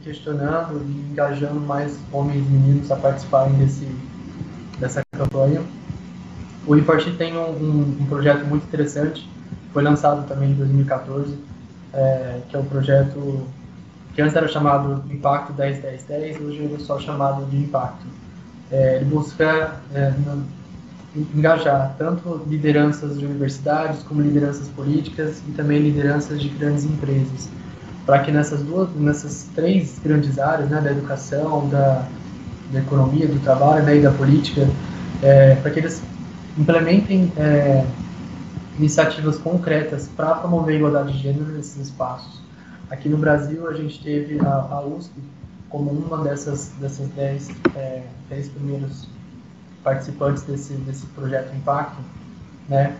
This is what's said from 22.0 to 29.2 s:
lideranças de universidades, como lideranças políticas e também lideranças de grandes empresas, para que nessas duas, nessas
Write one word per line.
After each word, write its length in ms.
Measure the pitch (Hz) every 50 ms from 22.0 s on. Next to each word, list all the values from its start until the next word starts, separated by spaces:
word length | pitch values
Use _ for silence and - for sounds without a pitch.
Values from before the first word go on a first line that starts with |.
| 156 165 175 170 - 175 170 151 143 151
lideranças 680 | 151 156 143 151 147 147 147 147 147 - 151 143 143 139
de 80 | 143
universidades, 760 | 143 143 139 139 127 - - - 147 147 156 160 156 151 - -
como 200 | - 151 147 147
lideranças 440 | 147 143 147 143 143 143 143 139 -
políticas 760 | - - 135 143 147 156 151 - - - 156 156 151 - -
e 60 | 143 143
também 280 | - 151 147 147 147
lideranças 600 | 151 147 143 143 143 143 143 147 147 - 151 143
de 80 | 139 143
grandes 360 | 139 - 147 147 143 143 147
empresas, 640 | 151 151 147 143 139 135 135 127 131 - - - - - - - - - - - - - - -
para 140 | - 139 139
que 120 | - - 151
nessas 300 | 147 147 147 151 143 139
duas, 260 | 147 165 185 190 175 170
nessas 520 | 151 147 147 147 143